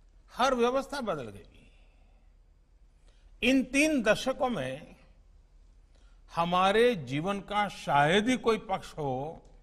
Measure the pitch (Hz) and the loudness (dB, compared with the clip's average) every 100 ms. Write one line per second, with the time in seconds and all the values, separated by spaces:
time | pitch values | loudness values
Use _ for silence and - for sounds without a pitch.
0 | _ - _ - 262 254 240 269 - 285 | _ -20 _ -2 0 2 0 0 -4 -8
1 | 220 156 117 98 - - - _ - _ | -6 -6 -8 -14 -20 -20 -20 _ -20 _
2 | _ _ _ _ _ _ _ _ - _ | _ _ _ _ _ _ _ _ -20 _
3 | - _ - - 226 269 262 277 311 294 | -20 _ -20 -2 2 2 2 2 2 2
4 | 214 202 254 262 262 196 131 135 - - | 2 0 0 -2 -2 -2 -6 -8 -16 -20
5 | _ - _ - _ - - - _ _ | _ -20 _ -20 _ -20 -20 -20 _ _
6 | - - - - 170 180 190 208 240 208 | -20 -20 -10 -4 0 2 4 4 4 2
7 | 123 139 180 202 190 208 202 - - 143 | -4 -4 -4 -6 -4 -2 -2 -4 0 4
8 | 147 196 226 254 233 220 - 190 - - | 6 4 2 0 0 0 -2 -8 -6 -8
9 | 143 127 147 - - - | -6 -6 -8 -12 -20 -20